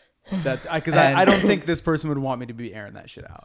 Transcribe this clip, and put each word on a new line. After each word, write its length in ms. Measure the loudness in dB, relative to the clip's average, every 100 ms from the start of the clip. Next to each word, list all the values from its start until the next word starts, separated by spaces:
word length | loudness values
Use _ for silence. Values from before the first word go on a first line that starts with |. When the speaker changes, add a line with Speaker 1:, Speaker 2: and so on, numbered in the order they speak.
| _ _ -8
Speaker 1:
That's, 360 | -4 -2 -4 -4
I, 140 | -4
'cause 120 | 0
Speaker 2:
And 220 | 4 4 6
Speaker 1:
I, 60 |
I 20 |
don't 160 | 6 6
think 240 | 4 2
this 160 | 0 -2
person 300 | 0 -2 -2
would 80 | -4
want 200 | -4 -6
me 80 | -8
to 60 |
be 220 | -12 -12
airing 180 | -12 -14
that 140 | -16 -18
shit 160 | -18 -18
out. 160 | -20